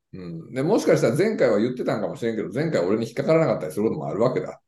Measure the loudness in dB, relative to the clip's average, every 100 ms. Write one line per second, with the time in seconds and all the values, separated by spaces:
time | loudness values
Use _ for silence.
0 | _ -14 -12 -12 -8 -2 2 2 4 4
1 | 4 2 2 2 2 4 2 -2 -4 -2
2 | -4 -4 -4 -4 -4 -4 -2 0 2 0
3 | -2 -2 2 4 4 0 -4 -2 -2 -2
4 | -4 0 0 0 -6 -10